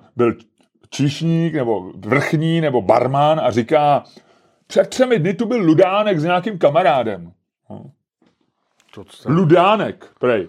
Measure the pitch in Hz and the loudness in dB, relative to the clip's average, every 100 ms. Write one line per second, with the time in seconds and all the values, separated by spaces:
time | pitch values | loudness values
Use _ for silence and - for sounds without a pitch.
0 | _ - 120 - _ _ _ _ _ - | _ -2 -2 -2 _ _ _ _ _ -2
1 | 143 - 165 165 165 156 117 101 92 95 | -2 -2 -2 -2 -2 -2 -2 -4 -6 -12
2 | 107 139 - 156 160 165 151 123 92 117 | -2 -2 0 -2 0 0 0 -2 0 0
3 | 123 139 151 156 123 113 113 151 147 131 | 0 0 0 2 0 -2 0 0 2 0
4 | - - _ _ _ _ - 196 - - | -4 -20 _ _ _ _ -4 -2 -2 0
5 | 254 220 170 196 220 240 165 156 180 202 | 0 0 0 -4 -2 0 2 4 2 2
6 | 208 165 165 180 220 180 147 156 185 135 | 0 -2 0 -2 -2 0 0 2 2 0
7 | 110 92 85 _ _ _ - 101 139 _ | -2 -6 -14 _ _ _ -20 -20 -20 _
8 | _ _ _ _ _ _ _ _ _ 107 | _ _ _ _ _ _ _ _ _ -20
9 | 92 - 113 165 165 170 190 214 123 - | -20 -12 -2 0 4 6 6 2 -2 -8
10 | - - 127 110 | -18 -4 0 0